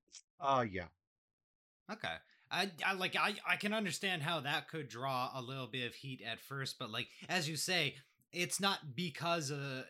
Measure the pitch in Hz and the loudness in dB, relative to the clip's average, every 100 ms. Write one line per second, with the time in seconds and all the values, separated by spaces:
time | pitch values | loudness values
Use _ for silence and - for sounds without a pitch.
0 | _ - - - 139 131 113 90 85 _ | _ -20 -20 0 4 6 4 0 -6 _
1 | _ _ _ _ _ _ _ _ - 220 | _ _ _ _ _ _ _ _ -12 -6
2 | 92 80 - _ - 160 196 160 175 190 | -4 -6 -10 _ -4 0 0 2 0 2
3 | 185 185 170 208 - 175 208 220 196 143 | 2 4 4 4 2 2 2 2 0 0
4 | 196 180 147 165 135 151 - 139 113 113 | 0 2 2 0 2 0 0 -6 -6 -4
5 | 135 127 127 131 120 135 123 127 120 - | 0 0 0 -2 -4 -4 -4 -2 -4 -6
6 | 139 127 110 113 - 135 131 - 117 110 | -10 -8 -6 -6 -6 -4 -4 -4 -4 -2
7 | - - 180 180 151 151 - 180 143 - | -4 -8 -2 0 0 0 2 4 2 0
8 | - _ _ 170 175 - 196 190 151 120 | -12 _ _ -4 -2 2 2 2 -2 -4
9 | 175 - 170 170 139 143 139 131 - | -2 0 0 2 0 -2 -4 -6 -8